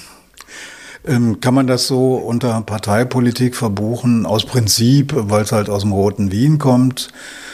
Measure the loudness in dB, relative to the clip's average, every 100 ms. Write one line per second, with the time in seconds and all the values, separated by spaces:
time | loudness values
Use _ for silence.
0 | -20 -20 _ -20 -20 -20 -20 -20 -20 -12
1 | -2 0 2 0 2 2 2 0 0 0
2 | 2 0 -2 -2 -2 -2 -4 -6 0 0
3 | 0 0 0 0 -2 -2 -4 -2 -4 -2
4 | 2 2 2 -2 0 0 0 2 4 4
5 | 2 -2 0 0 2 0 0 -2 0 0
6 | 0 0 -2 0 2 2 4 4 2 0
7 | -8 -14 -20 -18 -18